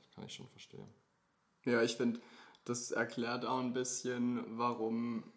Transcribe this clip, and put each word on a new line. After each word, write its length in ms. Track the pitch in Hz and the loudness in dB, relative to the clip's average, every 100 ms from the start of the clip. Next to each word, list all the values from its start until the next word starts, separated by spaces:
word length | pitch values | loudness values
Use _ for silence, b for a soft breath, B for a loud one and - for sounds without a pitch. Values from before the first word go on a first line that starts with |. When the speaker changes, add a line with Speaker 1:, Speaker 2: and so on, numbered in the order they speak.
| _ - | _ -16
Speaker 1:
kann 80 | - | -12
ich 80 | |
schon 140 | - - | -12 -14
verstehen. 400 | - - - 101 - _ _ _ _ _ _ 123 | -18 -18 -16 -16 -20 _ _ _ _ _ _ 2
Speaker 2:
Ja, 160 | 117 | 6
ich 140 | 117 - | 4 4
find, 240 | 120 113 B B B B | 2 2 B B B B
das 280 | - 120 - | -4 -4 0
erklärt 540 | - 117 - 117 123 117 | 0 0 0 -2 0 0
auch 140 | 127 | 0
ein 140 | 127 | 2
bisschen, 720 | 127 127 - 127 123 123 120 107 113 | 0 0 -2 -2 0 2 0 -4 0
warum 680 | 120 113 110 113 120 113 - | 0 2 0 0 -2 -4 -8